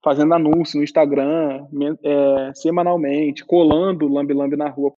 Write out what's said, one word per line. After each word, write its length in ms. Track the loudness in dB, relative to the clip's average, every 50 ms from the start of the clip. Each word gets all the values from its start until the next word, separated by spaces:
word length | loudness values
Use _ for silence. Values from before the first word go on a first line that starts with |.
| -2
fazendo 300 | 0 2 2 4 4 4
anúncio 440 | 4 2 2 2 2 0 -2 -2 -4
no 60 | -4
Instagram, 840 | 0 2 2 2 2 2 0 0 0 -2 -2 -2 -4 -4 -8 -12 -10
men-, 280 | -8 -4 -4 -4 -4 -4 -4
é, 480 | -2 0 2 2 2 2 0 -2 -4 -8
semanalmente, 880 | -6 -4 -2 0 0 0 0 0 0 -2 -2 -2 -2 -2 -2 -4 -6 -4
colando 640 | 0 2 4 4 4 4 2 0 0 -2 -2 -2 -2
lambe-lambe 480 | -2 -2 -2 -2 -2 -2 -2 -2 -4
na 120 | -4 -4 -6
rua 260 | -4 -4 -4 -4 -4 _